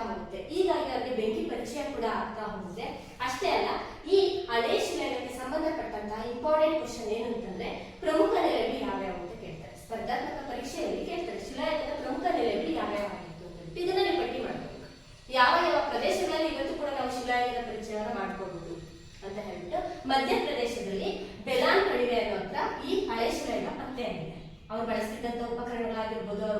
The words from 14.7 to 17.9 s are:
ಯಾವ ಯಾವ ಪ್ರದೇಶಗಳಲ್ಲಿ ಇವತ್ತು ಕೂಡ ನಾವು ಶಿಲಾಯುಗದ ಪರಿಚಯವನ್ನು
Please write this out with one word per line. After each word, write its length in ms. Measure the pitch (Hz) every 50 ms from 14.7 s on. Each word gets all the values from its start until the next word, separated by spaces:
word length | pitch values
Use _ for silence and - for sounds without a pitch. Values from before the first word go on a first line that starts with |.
| - - - - - - - - - - - - 254 254
ಯಾವ 160 | - - 330 349 - -
ಯಾವ 120 | - - - -
ಪ್ರದೇಶಗಳಲ್ಲಿ 580 | - 247 - 381 381 381 370 320 311 320 320 311 269
ಇವತ್ತು 200 | 269 277 277 262 -
ಕೂಡ 100 | 294 285 277 269
ನಾವು 120 | 247 247 247 254
ಶಿಲಾಯುಗದ 440 | 240 247 247 247 247 247 240 240 233 220
ಪರಿಚಯವನ್ನು 440 | 214 214 214 214